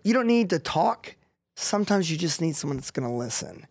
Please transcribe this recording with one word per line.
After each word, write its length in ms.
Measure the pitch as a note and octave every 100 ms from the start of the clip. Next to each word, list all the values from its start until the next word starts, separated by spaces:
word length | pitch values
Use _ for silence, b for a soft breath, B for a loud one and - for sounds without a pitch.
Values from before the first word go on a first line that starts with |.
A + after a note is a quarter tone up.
you 100 | G3+
don't 140 | B3 A#3
need 220 | A#3 F#3+
to 100 | E3
talk. 560 | - D#3 E3+ - - - _ _ _ -
Sometimes 560 | - G#3 G3+ G3+ E3
you 60 | D#3+
just 240 | E3+ -
need 140 | E3 D3
someone 180 | C#3+ C3+
that's 140 | -
gonna 220 | - B2 A#2+
listen. 500 | A#2+ - - - -